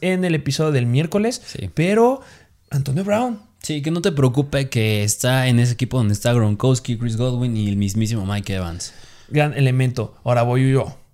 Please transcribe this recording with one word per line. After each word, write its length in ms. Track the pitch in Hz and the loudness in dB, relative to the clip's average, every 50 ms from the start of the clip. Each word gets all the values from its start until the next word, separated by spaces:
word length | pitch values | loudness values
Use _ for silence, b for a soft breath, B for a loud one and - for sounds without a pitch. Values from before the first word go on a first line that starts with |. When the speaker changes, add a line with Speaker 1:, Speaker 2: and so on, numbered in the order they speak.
| 170 | -2
Speaker 1:
en 240 | 185 185 185 185 | -2 0 0 0
el 80 | 175 160 | 0 0
episodio 360 | 151 139 147 135 - 156 156 | 0 -2 -2 -2 0 0 2
del 140 | 147 127 120 | 2 2 2
miércoles. 560 | 120 120 139 165 170 - 208 214 233 247 - - | 2 2 2 0 0 0 0 0 0 -2 -4 -8
Speaker 2:
Sí. 240 | - - - - 85 - | -14 -12 -10 -10 -6 -2
Speaker 1:
Pero 480 | - 160 185 208 226 233 247 269 277 B B B B B B B _ _ - | 0 0 2 4 4 4 4 2 0 B B B B B B B _ _ -6
Antonio 340 | - 135 139 139 131 170 196 | -4 -4 -2 -2 -2 -2 -2
Brown. 360 | 208 202 220 254 247 226 208 - _ _ _ - | 0 0 0 0 -2 -4 -8 -12 _ _ _ -10
Speaker 2:
Sí, 180 | - 156 147 | -8 -6 -4
que 100 | 143 156 | -4 -2
no 120 | 165 175 175 | -2 -2 -2
te 100 | 202 156 | -2 0
preocupe 560 | 139 135 127 120 143 139 139 - 139 139 131 | 2 2 2 2 0 -2 0 -2 -4 -4 -2
que 340 | - 120 110 110 107 104 104 | 0 0 0 2 2 0 0
está 460 | 104 - - - 123 127 131 131 127 | -2 -2 -2 0 0 0 2 2 2
en 100 | 120 117 | 4 4
ese 120 | 120 123 120 | 2 2 0
equipo 240 | - 131 - - | -2 -4 -2 0
donde 160 | 131 113 104 101 | 0 0 0 0
está 220 | 98 - 120 120 | 0 0 2 2
Gronkowski, 640 | 120 110 104 104 101 - 131 131 117 - - 120 110 | 2 2 2 0 2 2 2 2 2 0 -4 -4 -4
Chris 180 | 120 120 113 | -4 -4 -2
Godwin 400 | 110 123 127 123 120 123 123 113 | -2 -2 -2 -2 -2 -2 -2 0
y 120 | 110 107 104 | 0 0 0
el 80 | 101 101 | 0 0
mismísimo 480 | 101 98 95 110 110 104 117 107 95 | 0 0 0 0 0 0 -2 -2 -2
Mike 260 | 98 101 104 95 - 98 | -2 -4 -4 -4 -4 -4
Evans. 380 | 95 90 85 82 90 - - - B B B B B B B | -4 -4 -6 -8 -10 -12 -14 -16 B B B B B B B
Speaker 1:
Gran 240 | - 147 147 151 120 | 0 0 0 0 0
elemento. 600 | 135 139 131 127 127 131 127 120 - 107 - - - - | 0 0 2 2 2 0 0 0 -2 -6 -6 -8 -6 -2
Ahora 180 | 120 123 120 120 | 0 2 2 2
voy 280 | 120 120 127 131 135 135 | 2 2 2 2 2 2
yo. 260 | 131 - - - - - _ | 2 0 -2 -8 -16 -20 _